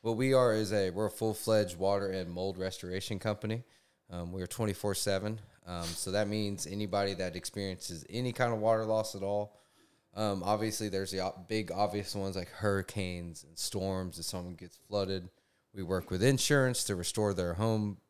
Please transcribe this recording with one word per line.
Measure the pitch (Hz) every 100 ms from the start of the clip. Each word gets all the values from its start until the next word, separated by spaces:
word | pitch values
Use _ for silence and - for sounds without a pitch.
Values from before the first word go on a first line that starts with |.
what | 113 113
we | 131
are | 131 123
is | 110 104
a, | 104 95
we're | 90 107
a |
full-fledged | - 110 107 - 107 104 85
water | 95 101 98
and | 95 87
mold | 87 95 90
restoration | 92 - 90 92 - 101
company. | 110 104 107 113 - _ _ _ _
Um, | 87 87
we're | 92 90
twenty-four | - 110 95 104
seven. | 95 - 95 104 110 - - 87
Um, | 87
so | 85 85 -
that | 98 104
means | 107 104 98 -
anybody | 98 104 101 98
that | 90 92
experiences | 87 - - 98 92 - 85 -
any | 110 127
kind | 120 120
of | 110
water | 110 113
loss | 110 110 107 98
at |
all, | 98 104 104 _ _ _ _ _ _
um, | 98 107 95
obviously | 90 107 110 107 107
there's | 95 95
the | 95
o-, | 95 - 87
big | 110 98
obvious | 90 104 104 98
ones | 101 98 92
like | 87
hurricanes | - 107 98 92 107 92 90 87 82
and | 73 80
storms. | - 104 95 95 92 87
If |
someone | 82 92 90
gets | 85 90 - _
flooded, | 104 95 95 90 _ _ _ _
we | 98
work | 87 92 -
with | 92
insurance | 117 135 - 143 131 123
to | -
restore | 95 85 - 107
their | 92 87
home | 85 110 110 104 95